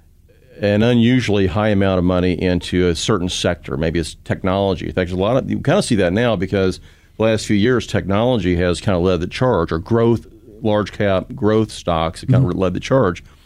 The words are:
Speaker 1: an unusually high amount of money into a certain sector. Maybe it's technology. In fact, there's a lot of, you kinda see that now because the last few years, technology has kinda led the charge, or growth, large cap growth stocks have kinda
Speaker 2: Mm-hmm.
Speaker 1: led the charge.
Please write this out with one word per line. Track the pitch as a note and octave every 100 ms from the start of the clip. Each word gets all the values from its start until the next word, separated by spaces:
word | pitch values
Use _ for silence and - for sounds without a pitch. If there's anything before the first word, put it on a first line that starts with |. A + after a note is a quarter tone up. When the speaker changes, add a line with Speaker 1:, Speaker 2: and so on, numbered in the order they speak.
| - _ _ - - -
Speaker 1:
an | G2+ G#2
unusually | A#2 A#2+ A2+ B2+ A#2 G2+ F#2+
high | G#2 G#2+
amount | G2 G2 F#2
of |
money | F2+ F2+ F#2 E2+
into | F#2 F2+ - F2+ F2+
a | E2
certain | - G#2+ F2+
sector. | - F#2+ E2+ - C2+
Maybe | D#2+ E2+
it's | D2+ -
technology. | - G#2+ F#2+ F#2+ G2 F#2 D#2+
In |
fact, | E2 F2+
there's | F#2
a |
lot | G2 C3
of, | G2
you | G#2
kinda | C3+ F#3+
see | - G#2+
that | F2+
now | G2 A#2+ G#2
because | F#2 G2+ F#2+ F2 - - _ -
the |
last | A2 A2 -
few | G#2+
years, | A2+ B2 -
technology | G2 E2+ G2 B2 A#2+ F2+ F2
has | F2+ E2+
kinda | - F2+
led | F2+ F2
the | F2+
charge, | - B2+ G2 E2
or | E2
growth, | - A#2 A#2 A#2 - - - G#2+
large | A2 G#2 G2+
cap | - G2+ F#2+ -
growth | - G#2 A2 A2
stocks | - - E2 D#2+ -
have | -
kinda | B2+ B2+
Speaker 2:
Mm-hmm. | E2+
Speaker 1:
led | F#2
the | F2+
charge. | - C3+ G2+ F2 - -